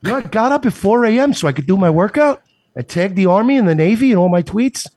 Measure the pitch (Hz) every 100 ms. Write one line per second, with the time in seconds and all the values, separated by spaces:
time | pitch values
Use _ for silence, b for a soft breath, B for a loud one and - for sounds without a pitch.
0 | 165 254 208 214 233 285 277 - 196 233
1 | 233 226 277 269 165 131 139 190 185 160
2 | 196 277 294 277 _ _ _ - 123 -
3 | 185 185 185 185 226 269 208 160 156 220
4 | 262 214 180 175 175 196 254 - -